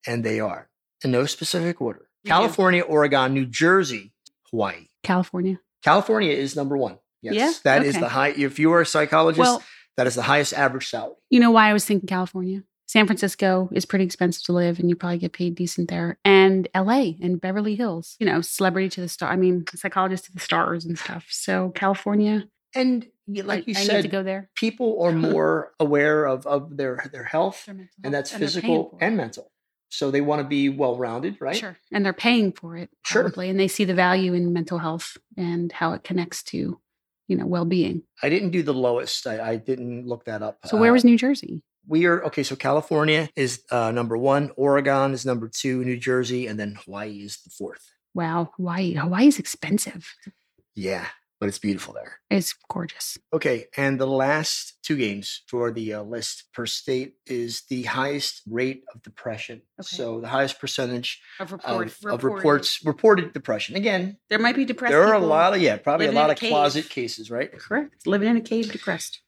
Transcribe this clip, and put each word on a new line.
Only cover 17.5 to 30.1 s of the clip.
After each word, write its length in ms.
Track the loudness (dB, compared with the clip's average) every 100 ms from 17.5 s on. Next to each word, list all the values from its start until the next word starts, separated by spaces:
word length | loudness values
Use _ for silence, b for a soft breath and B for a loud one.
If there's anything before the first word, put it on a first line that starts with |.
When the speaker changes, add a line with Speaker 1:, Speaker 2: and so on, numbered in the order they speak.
| -2 -2 -2
Speaker 2:
Hills, 400 | -4 -4 -10 -4
you 80 | 0
know, 140 | 0
celebrity 480 | -2 0 0 2 -2
to 120 | -4
the 80 | -8
star. 220 | -6 -2
I 60 | 2
mean, 280 | 2 2 -2
psychologist 520 | -8 -4 -2 -2 -2 -8
to 80 |
the 60 | -14
stars 460 | -2 0 0 -2 -6
and 140 | -8
stuff. 260 | -8 -12 -10
So 400 | -8 -2 -2 -2
California, 720 | -2 0 0 0 2 2 0 -4 _ _ -2
Speaker 1:
And 320 | 0 0 -4 _ -12
y-, 160 | -8
like 180 | -4 -4
Speaker 2:
I, 20 | -2
Speaker 1:
you 60 | -2
Speaker 2:
I 60 |
Speaker 1:
said, 120 | 2 2
Speaker 2:
need 60 |
to 40 | 0
go 120 | -2
there. 280 | -4 -6 -8 -4
Speaker 1:
people 460 | -4 0 -2 2
are 100 | 2
Speaker 2:
<laughs> 200 | 2 2 2
Speaker 1:
more 340 | 2 0 -4 _
aware 460 | 2 4 4 4 2
of, 200 | 0 0
of 320 | -2 -2 -6
their, 320 | -6 -4 -10
their 120 | -12
health, 400 | -6 -2 -2 -4 -18
Speaker 2:
Their 80 | -18
mental 140 | -20 _
Speaker 1:
and 20 | -6
Speaker 2:
health, 60 |
Speaker 1:
that's 200 | -4 -6
Speaker 2:
and 80 | -4
they're 40 | -4
paying 120 | -2
Speaker 1:
physical 280 | 0 0 0
Speaker 2:
for 60 | -2
it. 40 | 0
Speaker 1:
and 100 | 0
mental. 340 | -2 -8 -20 _ _ _ _
So 220 | -4 0